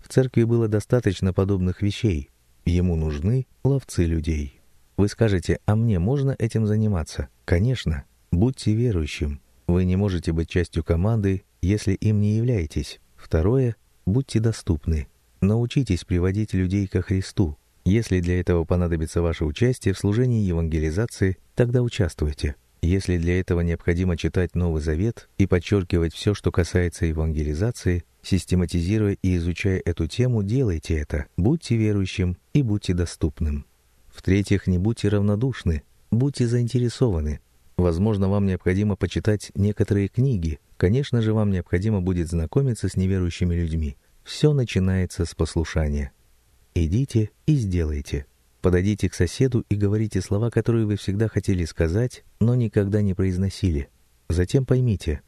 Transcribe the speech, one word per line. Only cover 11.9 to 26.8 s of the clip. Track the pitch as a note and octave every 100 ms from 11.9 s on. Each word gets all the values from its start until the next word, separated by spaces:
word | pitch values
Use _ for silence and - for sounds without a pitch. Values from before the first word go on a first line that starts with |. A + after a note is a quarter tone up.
им | F#2+ G#2+ G#2+
не | G#2 A2
являетесь. | A#2+ A2+ D#2 - D2 - _ -
Второе. | - E2 F2 C3 B2 - _ _
Будьте | - A2 C3+ A2+
доступны. | A2+ G#2+ - D#2+ - D#2+ B1+ _ _ _
Научитесь | F#2+ A2+ A#2+ - B2+ -
приводить | - F2+ F#2 G2 G#2+
людей | F#2 F#2 G2+ G2
ко | -
Христу. | - F#2+ - - F2+ D2 _ _ -
Если | A2 A2 F#2
для | F2 F2+
этого | F2+ F2 E2
понадобится | F2 F2 E2 D#2 F2
ваше | E2+ D#2+ D#2
участие | - B2 B2+ -
в | F#2
служении | G2+ G#2+ B2+ A2+
евангелизации, | G2 E2 E2 D#2+ D#2 E2 A#2 - F#2+ F#2 _
тогда | - B2 B2
участвуйте. | A#2+ - F2 - D2 C#2+ D2 C#2+ _ _
Если | E2 F#2+ F#2+ F2+
для | E2 F2+
этого | F#2 F2
необходимо | E2+ E2 - E2+ F2+ E2
читать | E2 F#2 F2
Новый | F2+ F2 D#2
Завет | D2+ D#2 A2 - - -
и | G2
подчёркивать | F2+ - G#2 F2+ E2+ E2+
всё, | - G#2+
что | G2+ F#2
касается | - E2+ F#2